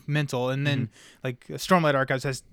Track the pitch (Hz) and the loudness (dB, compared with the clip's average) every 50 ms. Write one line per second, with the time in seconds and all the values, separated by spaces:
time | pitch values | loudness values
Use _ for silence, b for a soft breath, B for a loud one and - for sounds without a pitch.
0 | - - 143 151 147 139 - 123 123 127 131 135 143 147 143 135 - 107 _ - | -6 -2 -2 -2 0 -2 -2 -2 -2 -2 -2 -2 0 0 0 0 -2 -4 _ -16
1 | - - - _ - 131 123 - - - 147 131 - - 190 175 160 147 139 135 | -20 -20 -16 _ -8 -8 -8 -8 -12 -12 -10 -6 2 4 4 4 4 4 4 2
2 | 135 - 139 131 - 143 131 - - - | 2 0 0 -2 -2 -4 -6 -6 -10 -10